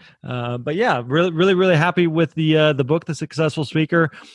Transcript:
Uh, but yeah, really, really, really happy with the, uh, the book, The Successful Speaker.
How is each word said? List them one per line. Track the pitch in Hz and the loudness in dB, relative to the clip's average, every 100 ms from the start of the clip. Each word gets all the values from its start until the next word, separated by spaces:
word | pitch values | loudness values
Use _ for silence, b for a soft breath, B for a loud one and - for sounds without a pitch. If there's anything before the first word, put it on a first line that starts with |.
| B B | B B
Uh, | - 123 120 123 | -12 -8 -6 -6
but | 127 170 | -6 -2
yeah, | 233 131 | 0 0
really, | 120 156 180 | 0 0 0
really, | 160 190 | 2 2
really | 185 185 | 2 2
happy | 156 175 180 170 | 4 2 2 0
with | 160 160 | 2 -2
the, | 160 156 156 | 0 2 4
uh, | 151 | 2
the | 139 | 0
book, | 131 160 - | 0 -2 -4
The | |
Successful | 147 151 156 156 - | -10 -8 -4 -4 -2
Speaker. | 143 160 156 170 165 B B | -4 -2 0 2 0 B B